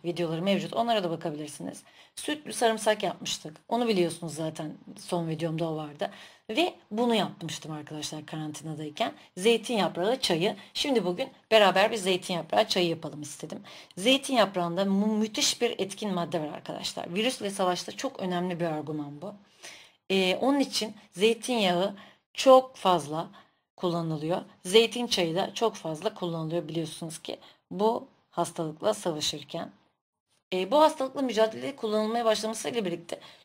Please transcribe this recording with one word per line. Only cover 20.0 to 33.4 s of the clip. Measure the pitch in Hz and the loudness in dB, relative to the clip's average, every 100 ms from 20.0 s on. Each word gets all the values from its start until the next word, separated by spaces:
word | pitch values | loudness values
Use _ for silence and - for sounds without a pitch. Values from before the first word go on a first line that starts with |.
| - | -2
Ee, | 190 185 185 | 2 4 2
onun | 254 285 | 2 2
için | 262 - 220 - - | 2 -2 -6 -8 -16
zeytinyağı | 175 220 226 - 233 190 175 196 202 - _ _ | 2 2 4 0 2 2 4 0 -4 -16 _ _
çok | - 269 262 262 - | 2 8 10 8 0
fazla | 190 175 139 156 190 - - _ _ - | 2 2 2 -6 -6 -12 -20 _ _ -6
kullanılıyor. | 180 170 165 156 156 180 - - | -2 -2 -2 -4 -2 -2 -4 -12
Zeytin | 185 214 226 240 240 | 4 6 6 2 -2
çayı | 233 170 170 | 0 0 0
da | - | -2
çok | - 226 | 0 0
fazla | 214 160 156 202 | 0 -6 -4 -4
kullanılıyor | 214 180 165 160 175 170 | -4 -4 -4 -4 -4 -4
biliyorsunuz | 165 156 - 165 165 | -4 -6 -6 -10 -10
ki | - - - _ - | -12 -12 -14 _ -10
bu | 180 220 240 - _ _ | 0 0 0 -6 _ _
hastalıkla | - 170 - 160 156 202 | -4 -4 -4 -6 -2 -2
savaşırken. | 208 180 151 - 151 139 165 - - _ _ _ _ _ _ - | 0 -2 -4 -4 -6 -8 -10 -10 -14 _ _ _ _ _ _ -6
E, | 185 190 | -4 2
bu | 285 | 6
hastalıkla | 311 302 269 277 | 6 4 -4 -2
mücadeleye | 262 214 220 233 262 277 | 0 4 2 2 -8 -6
kullanılmaya | 220 214 214 233 | -2 0 0 0
başlamasıyla | 226 208 214 220 247 240 | 2 2 0 -4 -4 -2
birlikte | 185 165 - - - - | -2 -4 -8 -14 -14 -20